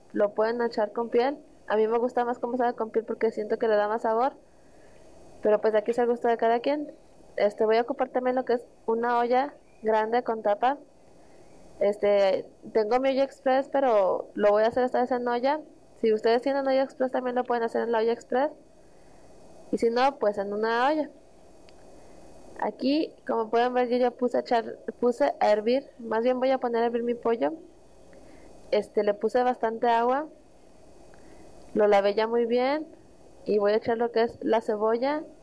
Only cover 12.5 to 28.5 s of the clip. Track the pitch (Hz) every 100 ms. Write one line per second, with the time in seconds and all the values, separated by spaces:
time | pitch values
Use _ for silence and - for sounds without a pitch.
12.5 | - - 226 214 247 269 262 269 - 262
13.5 | 262 269 277 269 214 185 - - - 208
14.5 | 208 220 240 254 240 247 247 240 240 262
15.5 | 302 - - - - 226 214 226 240 269
16.5 | 277 269 262 269 - 254 254 254 247 247
17.5 | 240 226 233 226 226 226 233 - 247 302
18.5 | - - - - - - - - - -
19.5 | - - 208 233 233 269 269 208 208 196
20.5 | 208 220 233 262 311 285 - - - -
21.5 | - - - - - - - - - -
22.5 | - 208 - 262 294 - - - 226 220
23.5 | 233 247 247 247 247 247 240 247 254 240
24.5 | 233 226 - - - 240 240 277 - 208
25.5 | 214 214 254 277 - 226 220 240 254 262
26.5 | 262 247 226 233 233 240 233 233 233 277
27.5 | 320 - - - - - - - - -